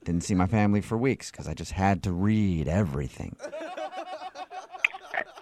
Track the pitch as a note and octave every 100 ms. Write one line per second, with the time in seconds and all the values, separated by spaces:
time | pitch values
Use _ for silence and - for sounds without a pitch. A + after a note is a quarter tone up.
0 | - E2+ - F#2+ F2+ A2 G#2 G#2 F#2+ A2+
1 | C3 A2+ - - C#2 D#2 E2+ - F#2+ F#2+
2 | G2 F2 G2+ G#2+ G2+ E2 C#2+ E2+ F#2+ C#2
3 | C2 - G1+ - C#4 D4 D#4+ F4+ D#4+ F4+
4 | E4+ D#4+ F#4 C#4 F#4 F4+ - F#4 - -
5 | F#4 - - -